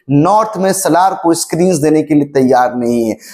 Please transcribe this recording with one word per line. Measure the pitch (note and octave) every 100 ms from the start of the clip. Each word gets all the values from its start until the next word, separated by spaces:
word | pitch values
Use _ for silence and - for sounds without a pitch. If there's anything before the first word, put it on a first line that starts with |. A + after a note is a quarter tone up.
| -
North | C#3+ E3 G#3+ A3 F#3
में | F#3+
Salar | F#3 E3+ E3+ F#3+ F3
को | E3+
screens | E3 - D#3 F#3 D#3+
देने | D#3 D#3
के | D3 D3
लिए | C#3+
तैयार | C#3 B2+ B2+ B2 A#2+
नहीं | A#2+ A#2+ A2+
है। | - -